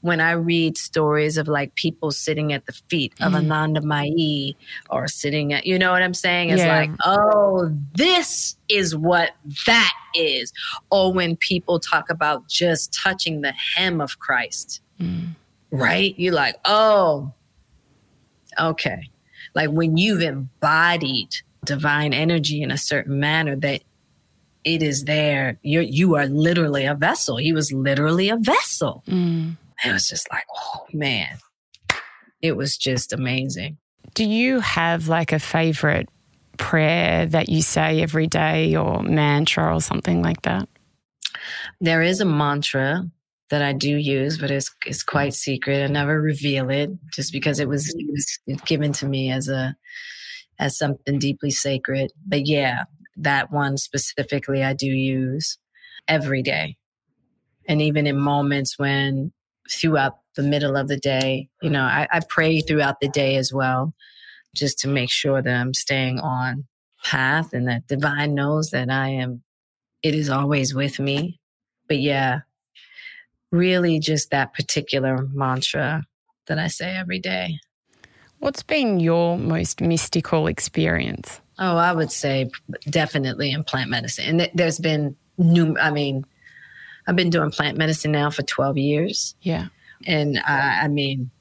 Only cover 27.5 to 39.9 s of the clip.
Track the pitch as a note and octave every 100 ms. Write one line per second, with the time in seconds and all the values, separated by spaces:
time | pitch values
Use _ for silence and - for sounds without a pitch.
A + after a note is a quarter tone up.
27.5 | D#3+ D3+ C3+ C3+ C#3 D3+ E3+ G3 A#3 A3
28.5 | G4+ - - C#3+ - - F#3 F3 E3 D#3+
29.5 | E3 _ - - - - - - - -
30.5 | - - - - D3+ C#3+ A2+ C#2+ - -
31.5 | _ _ - - - - - _ _ D#3+
32.5 | A2 C#3 - - B2+ - C3+ B2+ C3 C3+
33.5 | F2 B2 D3+ _ _ - - A3 A3 B3
34.5 | C4 G#3+ - E3 E3+ D#3+ E3 E3 D#3 -
35.5 | E3 E3 D3+ D3+ - - _ _ _ _
36.5 | - - E3 D#3 E3+ E3+ E3 E3 D#3+ -
37.5 | D#3+ D#3+ - D#3 D#3+ E3 D#3+ D#3+ D#3+ D#3
38.5 | D#3 D#3+ D#3+ D#3 - - D#3 D3 C#3+ D#3+
39.5 | - D#3+ D#3+ D#3